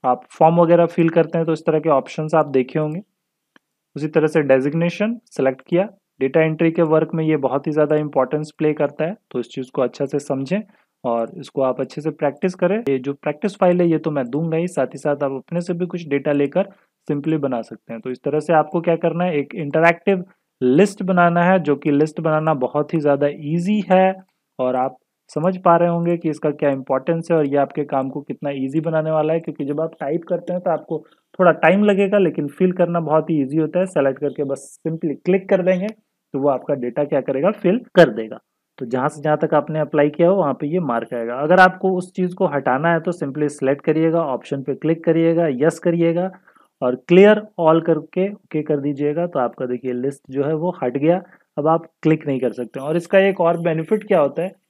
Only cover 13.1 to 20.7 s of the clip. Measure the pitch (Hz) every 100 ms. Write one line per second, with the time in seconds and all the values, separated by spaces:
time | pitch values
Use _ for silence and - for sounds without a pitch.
13.1 | 143 151 147 208 - 185 175 175 156 156
14.1 | 147 120 139 165 160 175 170 127 139 151
15.1 | 143 143 135 - 170 170 175 175 180 160
16.1 | 139 147 143 143 175 196 _ _ _ -
17.1 | 147 156 156 139 120 113 110 - 113 127
18.1 | 127 - 151 151 165 190 175 170 165 170
19.1 | 160 180 151 139 - 143 160 165 170 -
20.1 | 190 175 _ _ _ 127